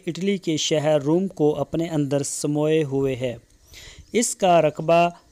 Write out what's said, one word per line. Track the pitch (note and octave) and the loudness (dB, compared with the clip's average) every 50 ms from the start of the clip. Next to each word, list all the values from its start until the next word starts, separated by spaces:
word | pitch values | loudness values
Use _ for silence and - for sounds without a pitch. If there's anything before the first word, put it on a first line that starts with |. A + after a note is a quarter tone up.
| - | -4
اٹلی | F3 D3+ E3 F#3+ G3+ G3+ | -8 -8 -4 -2 -2 -2
کے | F3 - E3 D#3 | -2 -2 -4 -4
شہر | C#3+ - - E3 D3+ C#3+ D#3 D#3 D3 | -2 -2 0 -2 0 2 2 2 2
روم | C3+ D3 D#3+ F3+ G3 F3+ | 2 2 0 0 0 -2
کو | - - D3+ D3+ D3+ D3 | -2 0 0 0 2 0
اپنے | C#3 - - D#3+ E3 - | -4 -6 -4 -6 -4 -2
اندر | D#3+ D3+ C#3+ C3 C#3+ C#3 | -2 -2 -2 0 0 -2
سموئے | C#3+ - - - - D3 D3 D3 D3+ D#3 D#3 D#3+ D#3 | -2 -4 -8 -6 -4 -2 -2 0 0 2 2 0 0
ہوئے | C3+ C3+ C#3 C#3 C3+ C3 | 0 -2 -2 -2 -2 -4
ہے۔ | A#2+ C3 B2 A2+ A#2 _ _ _ _ _ _ - - - - - - - - | -4 -6 -6 -8 -8 _ _ _ _ _ _ -20 -20 -20 -20 -20 -20 -16 -4
اس | - A3 A#3+ - - | -2 -2 -2 -2 -4
کا | - G3+ F3+ F3 E3 | 0 2 4 4 6
رقبہ | D#3 D3+ - - D#3+ D#3+ E3+ E3+ E3+ F3 F3 - _ _ | 4 2 0 -2 0 2 4 4 4 2 0 -8 _ _